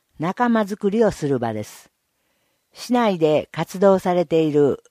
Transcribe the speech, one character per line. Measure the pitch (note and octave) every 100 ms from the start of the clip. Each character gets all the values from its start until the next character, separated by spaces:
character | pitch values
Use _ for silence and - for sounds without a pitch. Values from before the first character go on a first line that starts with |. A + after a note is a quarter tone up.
| _ -
仲 | E3 G3 A#3+
間 | A3+
づ | G3 G#3
く | G3+
り | A3
を | G#3
す | - D3
る | B2+
場 | A#2
で | G#2+
す。 | G#2 - - _ _ _ _ _ _ _ _
市 | - -
内 | B3 A3 F3+
で | D#3 D3 -
活 | D#3 E3 F#3
動 | G3 F#3+
さ | F#3
れ | F3+
て | D#3+ D#3+
い | D#3
る | D3 C#3+ - _